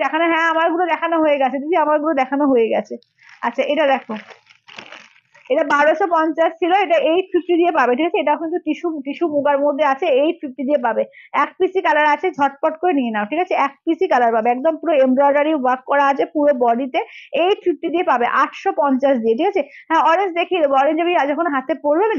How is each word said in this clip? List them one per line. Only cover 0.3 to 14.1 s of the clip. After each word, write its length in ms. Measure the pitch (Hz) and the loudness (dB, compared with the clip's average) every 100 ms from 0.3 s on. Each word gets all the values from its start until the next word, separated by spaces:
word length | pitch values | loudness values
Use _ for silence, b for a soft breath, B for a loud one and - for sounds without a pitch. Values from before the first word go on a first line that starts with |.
হ্যাঁ, 140 | 320 330 | 0 0
আমারগুলো 320 | 320 339 330 359 | 0 0 0 -2
দেখানো 240 | 311 330 330 | -2 -2 0
হয়ে 160 | 311 285 | 2 2
গেছে 140 | 262 262 | 0 -2
দিদি, 140 | 294 349 | -2 0
আমারগুলো 280 | 302 302 294 277 | 2 0 0 -2
দেখানো 220 | 254 277 294 | -2 0 2
হয়ে 160 | 254 220 | 2 2
গেছে। 200 | 214 214 240 _ _ B B 240 | -2 -6 -12 _ _ B B -8
আচ্ছা, 160 | 254 - | -4 -2
এটা 120 | 294 285 | 0 0
দেখো, 200 | 254 - 214 - - _ _ _ - - - - _ _ _ - | 0 -4 -14 -14 -20 _ _ _ -20 -20 -20 -20 _ _ _ -4
এটা 120 | 277 294 | -2 0
বারোশো 320 | 285 302 339 403 330 | 2 2 2 0 0
পঞ্চাশ 340 | 320 311 330 330 | 0 0 0 0
ছিল, 120 | 339 381 | 0 2
এটা 120 | 370 330 311 | 2 2 2
এইট 160 | 339 381 | 0 0
ফিফটি 220 | 349 320 339 | -2 0 2
দিয়ে 120 | 339 320 | 2 2
পাবে, 140 | 247 247 | 2 2
ঠিক 100 | 330 | 0
আছে? 80 | 349 | 0
এটা 100 | 294 294 | 0 -2
কিন্তু 160 | 320 349 302 | -2 -6 -4
টিস্যু, 220 | 302 349 311 | -4 -6 -6
টিস্যু 220 | 277 - 339 | -8 -4 -2
মুগার 220 | 294 285 277 | 0 0 0
মধ্যে 200 | 285 285 294 | 0 0 0
আছে, 140 | 277 359 254 | 0 0 2
এইট 140 | 302 359 | 0 -2
ফিফটি 200 | 294 254 269 | -8 -8 -4
দিয়ে 120 | 294 240 | -2 -2
পাবে। 160 | 214 220 B B - | -4 -6 B B -4
এক 80 | 294 - | -4 -2
পিসি 220 | 370 381 349 | -2 0 0
কালার 200 | 302 302 | 2 2
আছে, 120 | 294 370 285 | 0 -2 -2
ঝটপট 360 | 277 269 320 311 | -2 0 -4 -2
করে 120 | 359 294 | -2 0
নিয়ে 140 | 233 | -2
নাও, 100 | 214 208 | -4 -4
ঠিক 100 | 302 | -4
আছে? 100 | 359 302 277 | -2 -2 -2
এক 60 | - | -4
পিসি 220 | - 320 359 | -4 -2 0